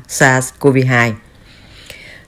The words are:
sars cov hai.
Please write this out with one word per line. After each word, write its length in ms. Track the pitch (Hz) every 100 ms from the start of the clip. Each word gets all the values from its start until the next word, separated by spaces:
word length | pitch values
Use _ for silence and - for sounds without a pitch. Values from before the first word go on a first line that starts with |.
| -
sars 420 | - 139 131 131 -
cov 180 | 143 135 127
hai. 260 | 123 117 104 - - - - - - - - - -